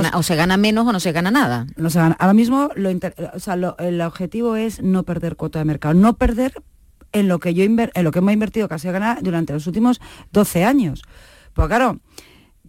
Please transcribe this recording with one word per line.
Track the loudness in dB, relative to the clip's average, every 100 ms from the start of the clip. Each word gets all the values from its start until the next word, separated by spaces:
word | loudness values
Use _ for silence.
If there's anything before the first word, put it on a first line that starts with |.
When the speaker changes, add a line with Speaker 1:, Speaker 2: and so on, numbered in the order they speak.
Speaker 1:
gana, | 2 0
o |
se | 0 0
gana | 2 2
menos | 2 2 0
o |
no | 0
se | -2
gana | -2 0
nada. | 2 2 -2 -6 -4
Speaker 2:
No | -2
se | 2
gana. | 2 4
Ahora | 4
mismo | 4 4 2 0 -2
lo | -4
inter-, | -4 -6 -10 -12
o | -10
sea, | -6 -4
lo, | -4 -4
el | -4 -4
objetivo | -4 -6 -8 -4 -4 -2
es | -4 -4
no | -2 0
perder | -2 -4 -6 -6
cuota | -6 -4
de | -4
mercado, | -2 2
no | 4 4
perder | 4 0 0 -4 -4 -20 _ _ _ _
en | -2 0
lo | 0
que | -2
yo | 0 2
inver-, | 2 0
en | 0 0
lo |
que | 2
hemos | 2
invertido | 2 -2 -4 -4
casi | -4 -6
a |
ganar | -2 -2 -2
durante | -2 -2 -2
los | -4 -4
últimos | 0 2 0 -4 -20 -2
doce | 2 2 2
años. | 2 2 0 -4 -14 -20 -20 -20 -10
Pues | -2 0
claro, | 2 2 -2 _ -20 -20 -20 _ _